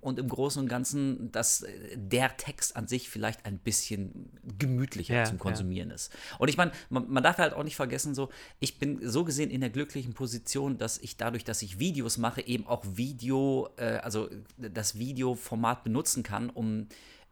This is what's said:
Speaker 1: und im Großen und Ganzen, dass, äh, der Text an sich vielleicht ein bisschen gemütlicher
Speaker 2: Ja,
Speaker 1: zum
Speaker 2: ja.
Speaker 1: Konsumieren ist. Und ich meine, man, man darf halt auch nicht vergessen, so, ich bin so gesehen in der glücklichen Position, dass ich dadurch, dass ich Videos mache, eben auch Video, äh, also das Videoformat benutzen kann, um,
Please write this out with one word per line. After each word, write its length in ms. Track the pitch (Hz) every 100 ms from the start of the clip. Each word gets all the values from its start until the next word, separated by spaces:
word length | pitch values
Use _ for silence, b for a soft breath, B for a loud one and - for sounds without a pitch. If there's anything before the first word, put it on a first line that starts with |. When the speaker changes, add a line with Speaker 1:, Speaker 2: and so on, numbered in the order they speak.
Speaker 1:
und 160 | 135 127
im 100 | 127
Großen 340 | 123 139 139
und 60 | 131
Ganzen, 640 | 123 127 143 135 127 120
dass, 300 | 110 - -
äh, 340 | 95 98 101 107
der 400 | 98 120 131 -
Text 400 | - - - -
an 100 | -
sich 200 | 127 -
vielleicht 380 | 110 107 110 107
ein 120 | 95
bisschen 720 | 117 - - 104 95 - - - - 98
gemütlicher 560 | 135 127 135 - 165
Speaker 2:
Ja, 100 | 120
Speaker 1:
zum 140 | 113 95
Speaker 2:
ja. 40 |
Speaker 1:
Konsumieren 480 | 95 110 92 92 87
ist. 220 | - - B B B
Und 100 | -
ich 100 | -
meine, 140 | 175 - B
man, 200 | 127 123
man 120 | 131
darf 160 | 156 175
halt 160 | 160
auch 100 | -
nicht 120 | 151 -
vergessen, 380 | 131 131 151
so, 140 | 135 135 B B B
ich 180 | - -
bin 220 | 143 139 117
so 160 | 131
gesehen 260 | 170 143 151
in 120 | 131
der 80 | 127
glücklichen 420 | 123 147 139 123
Position, 640 | 113 127 113 - 139 139 127
dass 220 | 113 -
ich 180 | 117 -
dadurch, 260 | 117 117
dass 180 | - 113
ich 160 | 101 92
Videos 400 | 175 143 113 -
mache, 240 | 113 -
eben 240 | - 120 -
auch 180 | 120 101
Video, 840 | 95 131 127 120 135 139 135 - -
äh, 180 | 117 113
also 320 | 117 107 104 101 107 -
das 400 | 113 107 101 107
Videoformat 840 | 127 127 127 120 - 113 117 123
benutzen 380 | 120 120 - 127
kann, 280 | 107 104 120
um, 360 | - 110 107 104 B B B B